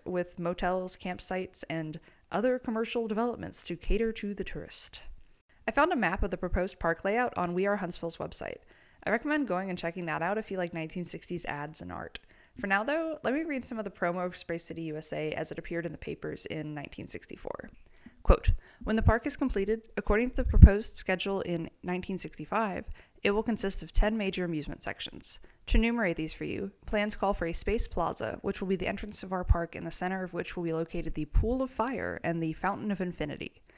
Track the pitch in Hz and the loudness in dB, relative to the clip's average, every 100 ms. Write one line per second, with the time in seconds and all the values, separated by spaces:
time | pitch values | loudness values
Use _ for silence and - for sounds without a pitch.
0 | - 180 175 - 170 175 180 185 185 - | -4 -2 -2 -4 -4 -2 0 0 -4 -8
1 | 185 180 - 185 185 - - 165 156 156 | -8 -6 -4 -6 -6 -10 -6 -6 -6 -8
2 | - - - 185 247 254 254 220 226 240 | -14 -20 -6 0 2 0 -2 -4 -2 -2
3 | 226 208 240 226 - - - 170 - 196 | -2 0 -2 -2 -8 -8 -8 -6 0 2
4 | 226 220 202 202 190 156 80 - - - | 2 -2 -6 -6 -8 -8 -8 -8 -8 -10
5 | - - - - _ - - 277 320 294 | -14 -16 -18 -20 _ -14 -2 2 4 4
6 | 180 196 196 175 180 196 185 - 170 165 | 2 2 0 0 0 0 0 0 0 0
7 | 196 226 240 - 175 175 196 202 180 - | 0 2 0 0 -2 0 0 0 -2 -6
8 | 170 - - - - - - - - - | -8 -6 -6 -6 -6 -10 -16 -20 -20 -8
9 | - 226 294 302 254 180 196 220 170 180 | -2 0 0 0 0 -2 -2 -4 -4 -4
10 | 170 151 170 214 214 185 175 170 160 180 | -4 -2 0 -2 -4 -4 -4 -4 -6 -6
11 | 170 165 - 175 - 143 147 160 180 - | -6 -8 -8 -6 -6 -6 -8 -8 -10 -10
12 | - - - - - - 196 196 226 311 | -10 -14 -18 -20 -20 -8 -2 0 0 0
13 | 320 302 - 277 330 269 - 226 202 - | -2 -2 -2 0 -2 -4 -6 -6 -8 -2
14 | 175 180 180 175 - 170 - 165 160 151 | 0 0 -4 -6 -6 -6 -6 -6 -6 -6
15 | - 151 156 - 160 180 - 170 165 151 | -6 -4 -2 -4 -6 -8 -6 -4 -6 -8
16 | - 139 151 - - 160 151 151 139 - | -10 -8 -8 -6 -6 -6 -6 -8 -10 -12
17 | 135 - - - - - - - - - | -12 -12 -12 -12 -10 -10 -12 -18 -20 -20
18 | - - - - - - - - - 220 | -20 -2 4 6 6 2 0 -8 -2 2
19 | 214 226 285 - 269 - 196 226 - - | 4 4 2 -2 0 0 0 -2 -4 -6
20 | - 208 247 - - - - 202 220 - | 0 2 2 0 6 12 12 12 0 -4
21 | - 180 202 196 - 170 165 - 180 180 | 0 0 2 -2 -2 -4 -4 -8 -6 -4
22 | 180 185 156 - 151 202 214 180 - - | -4 -6 -8 -10 -4 -2 -2 -4 -8 -12
23 | - - 196 202 220 220 196 - 160 - | -14 -4 0 2 0 0 -2 -4 0 4
24 | 208 220 190 185 180 156 143 - - - | 4 4 -2 -2 -2 -2 -6 -8 -8 -8
25 | - - - - - - - 226 226 233 | -10 -12 -14 -14 -18 -12 2 4 6 4
26 | 196 165 156 - 151 - 196 - - 214 | 0 0 -4 -6 -6 -6 -8 -10 -4 -2
27 | 208 - 196 208 165 170 - 226 - - | 0 0 0 0 -2 -2 0 0 0 -2
28 | 165 - 110 - - 196 190 185 196 196 | -2 -2 -6 -4 -4 -4 -2 -2 -2 -4
29 | 208 196 190 185 180 170 170 - 165 - | -6 -8 -4 -2 2 2 0 -6 -8 -6
30 | 180 190 185 175 180 - 170 160 165 175 | -4 -4 -6 -6 -6 -6 -4 -2 -4 -4
31 | 160 156 151 - 220 254 262 - 240 226 | -4 -4 0 2 4 2 -2 -2 -2 -2
32 | 87 85 - 165 160 160 185 202 214 185 | -6 -4 -4 -2 -2 -2 -4 -2 -4 -2
33 | 180 170 147 139 - - _ | -4 -4 -6 -6 -10 -14 _